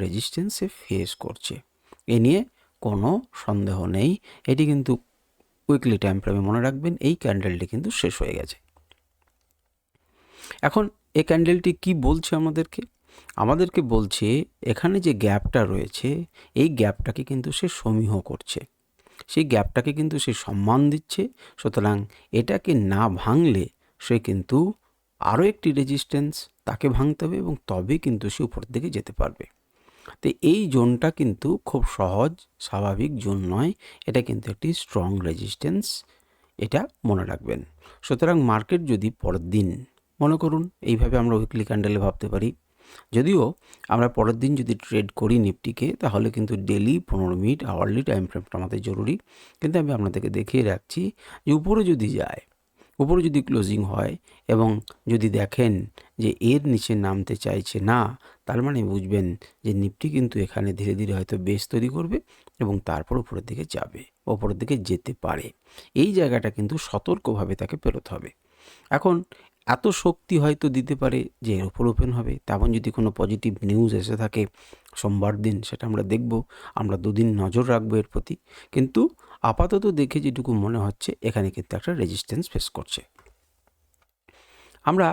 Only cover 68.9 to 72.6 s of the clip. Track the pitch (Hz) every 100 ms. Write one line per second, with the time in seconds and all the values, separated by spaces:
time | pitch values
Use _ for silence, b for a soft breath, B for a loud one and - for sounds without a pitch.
68.9 | 143 190 170 180 B B _ - 127 214
69.9 | - 180 - - 165 147 147 147 131 127
70.9 | 139 131 127 135 - 113 95 95 - 120
71.9 | 113 127 120 120 - - 98